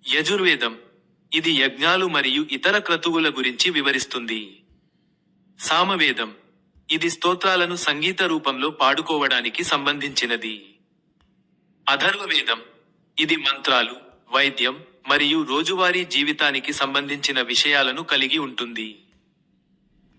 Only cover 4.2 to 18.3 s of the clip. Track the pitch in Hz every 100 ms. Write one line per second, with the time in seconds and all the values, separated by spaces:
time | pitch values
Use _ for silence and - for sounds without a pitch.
4.2 | 117 113 101 95 _ _ _ _ _ _
5.2 | _ _ _ _ - 160 185 196 151 117
6.2 | 113 107 _ _ _ _ _ 156 170 165
7.2 | 180 175 190 185 175 175 - 147 165 185
8.2 | 185 160 147 131 143 151 131 135 160 165
9.2 | - 127 120 - 143 147 139 147 143 135
10.2 | 123 120 113 107 98 _ _ _ _ _
11.2 | _ _ _ _ _ _ - 139 - 208
12.2 | 190 156 117 117 - - _ _ _ -
13.2 | 151 160 143 139 131 131 117 123 - -
14.2 | _ 131 139 135 123 135 - _ 131 143
15.2 | 147 160 139 135 165 185 185 180 175 139
16.2 | 143 151 147 135 - 147 139 139 143 143
17.2 | 143 135 120 120 147 147 135 127 165 147
18.2 | 135